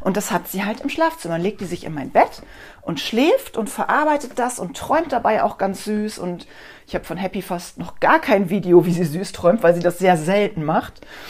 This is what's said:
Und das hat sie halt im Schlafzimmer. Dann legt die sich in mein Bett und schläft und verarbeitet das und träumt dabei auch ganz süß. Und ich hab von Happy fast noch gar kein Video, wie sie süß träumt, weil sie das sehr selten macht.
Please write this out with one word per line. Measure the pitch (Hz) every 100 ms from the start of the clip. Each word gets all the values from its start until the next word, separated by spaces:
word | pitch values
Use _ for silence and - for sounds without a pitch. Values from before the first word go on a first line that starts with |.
Und | 190 190
das | -
hat | 175 -
sie | 190 202
halt | 233
im | 277
Schlafzimmer. | - 320 320 170 165
Dann |
legt | 185 -
die | 180
sich | 175 -
in |
mein | 151 143
Bett | 214 - - - - - -
und | - 269
schläft | - 220 302 539 - -
und | 208
verarbeitet | - - 240 302 294 - -
das | 247 -
und | 175 -
träumt | - 294 302
dabei | 247 214 214
auch | 202 -
ganz | 196 190 208
süß. | 214 214 -
Und | 180 170 - - - - -
ich | 175
hab | -
von | 170
Happy | 190 202
fast | 180 175 - -
noch | 175 -
gar | - 320
kein | 269 202 180
Video, | 196 175 175 175
wie |
sie | 165 165
süß | 160 202
träumt, | - 175 220
weil | 170
sie | 175
das | 170 -
sehr | 185 170
selten | 156 202 202 202
macht. | 147 180 - - - -